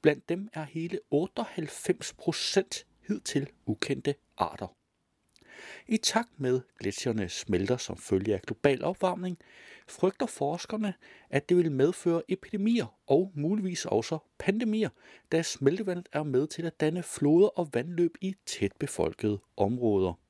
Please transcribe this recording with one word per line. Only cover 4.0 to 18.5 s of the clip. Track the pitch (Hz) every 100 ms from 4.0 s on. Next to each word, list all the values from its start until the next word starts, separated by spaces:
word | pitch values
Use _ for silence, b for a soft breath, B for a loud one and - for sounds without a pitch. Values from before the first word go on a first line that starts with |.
| - 143 _ -
arter. | 87 73 95 _ _ _ _ _ _ _ B B B B B
I | 220
takt | - 226 233 -
med, | 131 127 - _
gletsjerne | 98 - 127 110 90
smelter | - - 90 98 123
som | - -
følge | - 95 104
af | 95
global | - 117 143 131
opvarmning, | 160 185 185 175 185 175 B B B B B
frygter | - 185 - 233
forskerne, | - 143 170 - 214 208 180 B B B
at | 139 -
det | 180
vil | 165
medføre | 135 143 180 175 170 -
epidemier | 190 - 208 208 233 127 _ -
og | 139 190
muligvis | 156 151 214 185 170
også | - 107 113 160 _ _
pandemier, | - 208 233 214 208 B B B B
da | 165
smeltevandet | 165 - 139 185 196 175 175
er | 147
med | 151 127 151
til | -
at | 165 -
danne | 156 175
floder | 170 - 143 165 208
og | - 160
vandløb | 120 147 170 175 -
i | 190 185
tæt | -